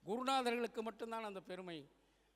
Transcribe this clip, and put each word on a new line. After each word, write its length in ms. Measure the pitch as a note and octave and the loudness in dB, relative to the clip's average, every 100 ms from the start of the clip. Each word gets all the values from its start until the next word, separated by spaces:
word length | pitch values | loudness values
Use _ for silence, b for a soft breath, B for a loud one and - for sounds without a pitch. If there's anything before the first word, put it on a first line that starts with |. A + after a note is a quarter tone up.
| - | -2
குருநாதர்களுக்கு 720 | A3 B3+ C4+ B3 A#3 A#3 - | -2 4 4 6 2 0 -2
மட்டும்தான் 440 | A3 A3 A3+ A3+ | -4 -4 -4 -4
அந்த 160 | A3 F#3+ | -4 -6
பெருமை. 500 | E3 F3+ F#3 E3 C#3 _ b b b | -8 -8 -6 -8 -10 _ b b b